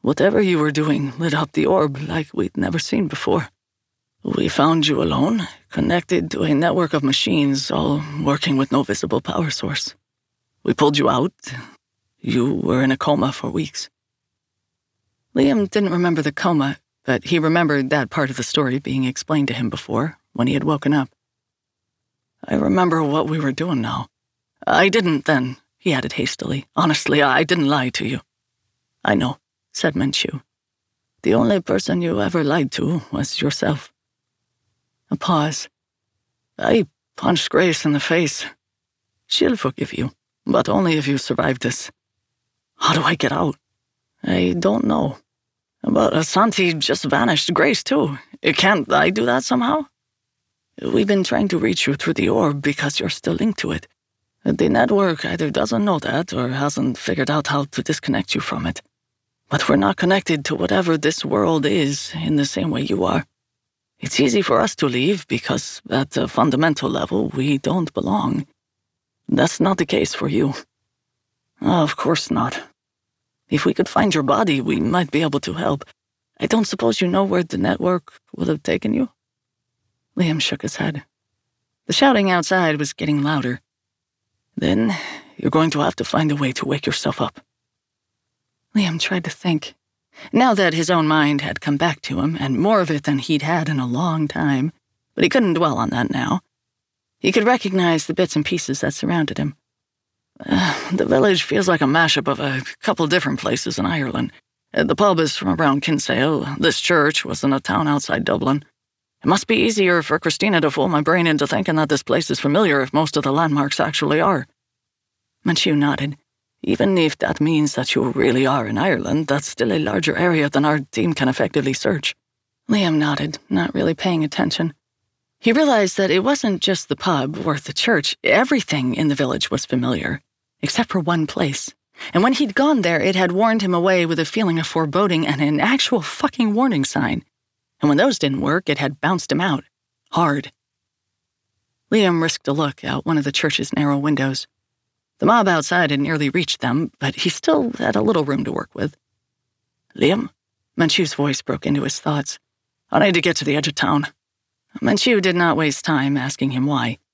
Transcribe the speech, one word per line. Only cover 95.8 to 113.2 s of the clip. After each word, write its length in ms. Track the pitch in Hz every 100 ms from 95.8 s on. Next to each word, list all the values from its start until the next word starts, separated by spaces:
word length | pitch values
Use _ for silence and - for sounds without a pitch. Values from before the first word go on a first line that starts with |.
| 117
that 220 | 120 120
now. 300 | 131 123 180 _ _ _ _ _ _ _ _
He 120 | -
could 140 | 226
recognize 600 | 220 247 196 190 175 160
the 80 | -
bits 220 | 165 180
and 100 | 156
pieces 360 | 147 175 - 135
that 120 | 139
surrounded 440 | - - 170 156 -
him. 160 | 147 - _ _ _ _ _ _ _ _
"Uh, 460 | - 190 180 - -
the 140 | 180
village 380 | - - 208 180
feels 240 | - 170 185
like 140 | 165
a 140 | 139 156
mashup 300 | 160 214 175
of 120 | 139
a 240 | 139 131 - -
couple 260 | - 185 160
different 320 | 180 139 -
places 400 | - 123 - -
in 60 |
Ireland. 460 | 180 165 131 - - - _ _ _
Uh, 100 | -
the 120 | 120
pub 240 | - 208 170
is 160 | 156
from 140 | - 185
around 320 | 160 151 139
Kinsale. 720 | 165 147 - 123 143 147 131 139
This 220 | 160 -
church 460 | - 175 147 151
was 180 | - 135
in 100 | 139
a 60 | 135
town 280 | - 160 151
outside 360 | 143 - -
Dublin. 400 | - - - 147 - _ _ _ _ _
It 60 | -
must 200 | 196 -
be 180 | 220
easier 360 | 226 208 190 175
for 180 | 151 151
Christina 420 | 160 - 208 175
to 100 | 151
fool 160 | 147 160
my 140 | 151
brain 260 | 147 175 170
into 200 | 151 143
thinking 280 | 147 180
that 140 | 156 151
this 140 | 139
place 280 | - 135 -
is 80 | -
familiar 400 | 143 160 202 143
if 120 | 131
most 240 | 147 156
of 60 | 151